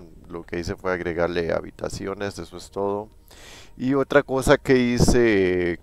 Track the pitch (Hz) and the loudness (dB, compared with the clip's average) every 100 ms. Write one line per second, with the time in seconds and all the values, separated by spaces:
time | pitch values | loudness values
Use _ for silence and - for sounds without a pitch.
0 | 85 80 - 85 80 87 85 98 95 90 | -16 -20 -14 -14 -10 -8 -8 -6 -4 -4
1 | 85 80 85 87 82 80 82 - 82 - | -4 -2 -2 -2 -4 -4 -6 -12 -10 -8
2 | 98 98 101 92 82 87 - 98 101 101 | -8 -8 -8 -10 -14 -16 -14 -6 -4 -4
3 | 107 - - - - - - - 127 139 | -8 -18 -20 -20 -20 -20 -20 -8 -2 -2
4 | 135 143 131 131 131 139 - 131 120 120 | 2 2 2 -2 2 2 4 4 4 4
5 | - 127 117 101 92 90 87 107 | 4 6 4 4 2 0 -2 -4